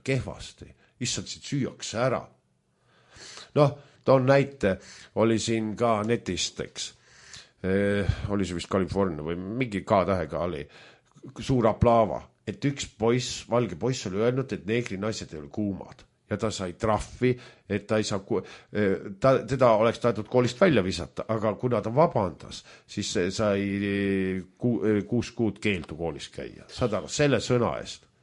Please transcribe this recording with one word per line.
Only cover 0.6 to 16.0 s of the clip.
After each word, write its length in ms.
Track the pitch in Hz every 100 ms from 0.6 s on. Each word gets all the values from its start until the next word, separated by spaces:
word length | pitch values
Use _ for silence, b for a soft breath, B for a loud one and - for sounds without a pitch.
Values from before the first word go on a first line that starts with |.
| - - _ _
Issand, 280 | 123 - 92
siit 160 | 78 -
süüakse 500 | 143 117 - - 104
ära. 200 | 127 107 - _ _ _ _ _ B B B B B B B 147
Noh, 180 | 143 - B B
toon 200 | - 135 127
näite, 500 | 139 139 - 101 95 B B B -
oli 180 | 113 113
siin 340 | 104 113 110 98
ka 220 | 120 107 107
netist, 540 | 117 - 87 - -
eks. 240 | 57 - - - B B B B B B
Eh, 520 | 92 95 101 101 95 - -
oli 120 | 101
see 120 | 92 87
vist 140 | -
California 520 | 95 87 95 98 76
või 120 | 76 87
mingi 460 | 92 117 127 98
K-tähega 560 | - 104 87 95 78 76
oli. 200 | 87 78 73 b b b b - - -
Suur 280 | - 135 110
aplaava, 540 | 101 123 117 107 62 - _ -
et 180 | 101 143
üks 200 | 143 - _
poiss, 460 | 110 123 123 - -
valge 280 | 117 117 82
poiss 280 | 117 131 104
oli 100 | 92
öelnud, 280 | 117 127 131
et 140 | 92 82
neegri 320 | 117 117 95
naised 320 | 107 107 95
ei 80 | 78
ole 80 | 73
kuumad. 520 | - 104 95 - -